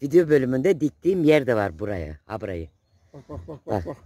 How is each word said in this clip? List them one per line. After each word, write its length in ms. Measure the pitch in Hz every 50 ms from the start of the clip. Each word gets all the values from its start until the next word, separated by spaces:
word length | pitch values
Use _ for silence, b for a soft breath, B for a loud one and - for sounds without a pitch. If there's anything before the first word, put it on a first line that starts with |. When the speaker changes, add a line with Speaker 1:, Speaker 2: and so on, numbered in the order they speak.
Speaker 1:
Video 280 | 143 139 156 180 170 151
bölümünde 500 | 151 139 127 123 131 131 143 196 185 123
diktiğim 440 | 151 139 - _ - 175 196 180 151
yer 240 | 151 151 147 127
de 80 | 127 117
var 240 | 107 101 92 80 80
buraya. 400 | 104 104 101 87 78 76 78 - _
Ha, 160 | - 110 101
burayı. 260 | 104 98 90 85 80 76 _ _ _ _ _ _ _ _ -
Speaker 2:
Bak, 160 | 139 - -
bak, 100 | 147 - -
bak, 200 | 165 151 - _
Speaker 1:
Bak. 0 |
Speaker 2:
bak, 180 | - 107 95 -
bak, 120 | 165 139 - -